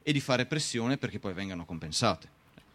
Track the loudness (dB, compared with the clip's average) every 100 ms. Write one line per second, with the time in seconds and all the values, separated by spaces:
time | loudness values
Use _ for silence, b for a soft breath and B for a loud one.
0 | 0 0 4 2 2 -2 -2 -2 0 0
1 | -2 -4 -6 -6 -6 -6 -8 -8 -4 2
2 | 4 2 -2 _ _ -20 -20